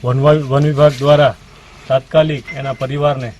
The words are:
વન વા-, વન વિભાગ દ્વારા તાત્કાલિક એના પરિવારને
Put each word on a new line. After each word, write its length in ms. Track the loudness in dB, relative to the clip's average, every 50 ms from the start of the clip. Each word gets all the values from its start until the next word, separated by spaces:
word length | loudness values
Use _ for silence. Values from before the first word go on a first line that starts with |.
| -4
વન 160 | -2 -2 2
વા-, 240 | 2 2 2 2 0
વન 160 | -2 0 0 0
વિભાગ 300 | 0 2 2 2 2 2 0
દ્વારા 360 | 2 2 4 4 4 0 0 -4 -18 -20 -20 -20 -20 -20 -20 -20 -6
તાત્કાલિક 560 | -2 -2 -2 -2 _ 0 0 0 0 -4 -8 -10 -14 -14
એના 200 | -12 -10 -10 -8
પરિવારને 600 | -8 -8 -8 -6 -2 -2 -2 -2 -2 -8 -12 -12 _